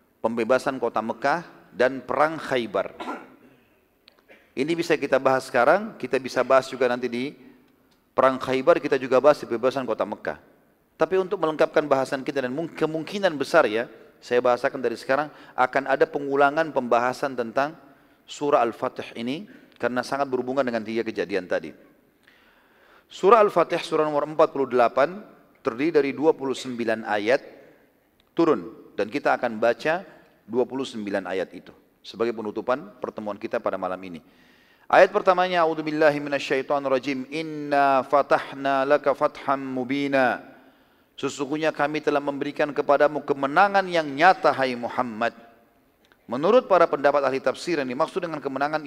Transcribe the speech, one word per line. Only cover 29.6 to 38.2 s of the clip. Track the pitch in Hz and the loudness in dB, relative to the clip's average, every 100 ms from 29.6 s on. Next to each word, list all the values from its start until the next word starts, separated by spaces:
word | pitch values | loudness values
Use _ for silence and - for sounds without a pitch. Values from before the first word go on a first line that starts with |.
| 117 120 156 175 190 - _ _ | 0 0 -2 -4 -6 -20 _ _
dua | - 120 113 | -6 -2 -2
puluh | 131 | -4
sembilan | 127 113 101 98 | -8 -8 -4 -4
ayat | 90 92 85 90 | -4 -6 -6 -10
itu | - - _ _ | -20 -20 _ _
sebagai | - 98 117 113 | -18 -4 -4 -2
penutupan | 107 110 101 131 196 - | -6 -6 -4 -4 -4 -10
pertemuan | 110 - 107 101 | -10 -8 -10 -8
kita | 113 120 | -6 -4
pada | 107 95 | -4 -4
malam | 92 92 | -6 -6
ini. | 95 82 - _ _ _ _ _ | -10 -16 -18 _ _ _ _ _
Ayat | _ 143 196 | _ 4 6
pertamanya, | 202 196 180 185 175 | 4 2 2 0 2
"A'udzubillahi | 160 156 156 151 156 143 | 0 0 -4 2 2 2
minasyaitonirrajim. | 147 139 - 139 131 143 139 135 127 131 127 | -4 -6 -2 -4 -2 -2 0 0 0 -6 -6
Inna | 151 160 151 147 143 139 135 | -8 -8 -10 -2 2 4 2
fatahna | 127 147 | 4 2